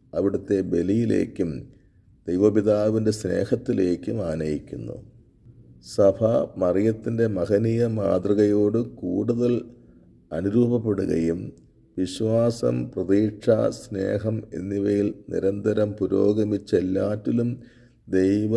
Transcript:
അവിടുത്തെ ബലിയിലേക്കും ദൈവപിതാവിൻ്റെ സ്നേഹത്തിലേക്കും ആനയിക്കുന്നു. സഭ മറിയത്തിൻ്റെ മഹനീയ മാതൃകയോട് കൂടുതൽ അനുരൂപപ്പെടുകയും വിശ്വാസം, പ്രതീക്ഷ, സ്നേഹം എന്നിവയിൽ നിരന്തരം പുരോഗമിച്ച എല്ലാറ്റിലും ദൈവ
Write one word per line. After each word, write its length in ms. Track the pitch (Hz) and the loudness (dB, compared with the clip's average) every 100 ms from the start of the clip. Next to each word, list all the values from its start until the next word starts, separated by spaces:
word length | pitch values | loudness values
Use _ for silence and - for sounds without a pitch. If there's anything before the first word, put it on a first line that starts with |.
| _ | _
അവിടുത്തെ 460 | - 98 101 - 101 90 | -2 0 0 0 0 0
ബലിയിലേക്കും 840 | 85 90 110 117 98 - - 85 67 - - _ _ _ _ - | 0 0 0 2 0 -2 -2 -4 -6 -12 -20 _ _ _ _ -4
ദൈവപിതാവിൻ്റെ 840 | 90 104 104 104 104 107 113 110 | 2 4 4 2 2 2 0 0
സ്നേഹത്തിലേക്കും 1040 | 107 92 92 - 120 - 107 90 87 - 113 | -2 -2 -2 -2 -2 -2 0 0 0 -4 -6
ആനയിക്കുന്നു. 760 | 87 80 78 73 - 71 57 - - - - _ - - - - - | -4 -4 -4 -6 -8 -12 -12 -12 -16 -20 -20 _ -20 -20 -20 -20 -8
സഭ 320 | - 98 95 113 123 82 - | 2 4 4 2 2 0 -2
മറിയത്തിൻ്റെ 680 | 92 90 110 110 117 117 113 | 0 2 2 0 -2 0 0
മഹനീയ 560 | 98 85 104 113 113 117 | 0 0 2 2 0 0
മാതൃകയോട് 920 | 110 95 90 95 104 104 104 104 113 120 - | 0 0 0 2 4 4 4 2 0 -4 -6
കൂടുതൽ 580 | - 101 113 120 120 117 - - - - - - - | -6 -2 -2 0 0 0 -4 -18 -20 -20 -20 -20 -10
അനുരൂപപ്പെടുകയും 1080 | 78 98 113 120 120 110 95 95 82 82 85 - - - _ _ - | -4 0 2 2 2 0 -2 0 0 0 -2 -6 -14 -20 _ _ -6
വിശ്വാസം, 760 | 92 - 110 113 120 117 120 123 123 | -6 -2 0 2 0 0 -2 -2 -4
പ്രതീക്ഷ, 560 | 98 90 98 107 107 - 110 113 | -4 0 2 2 0 2 2 2
സ്നേഹം 640 | - - 101 98 104 107 110 - | -2 -8 -6 -2 -2 -2 -4 -6
എന്നിവയിൽ 540 | 78 95 101 101 101 101 - - | -10 -6 -2 0 0 0 -4 -8
നിരന്തരം 600 | 87 95 101 107 107 104 | -2 -2 0 0 0 0
പുരോഗമിച്ച 760 | 101 92 98 101 107 107 104 - 95 | -2 0 2 2 2 0 -2 0 0
എല്ലാറ്റിലും 720 | 92 95 101 107 - 117 120 120 - - - _ - | 2 -2 -2 -4 -2 -2 -2 -6 -12 -20 -20 _ -2
ദൈവ 460 | 92 95 104 107 | 2 4 2 2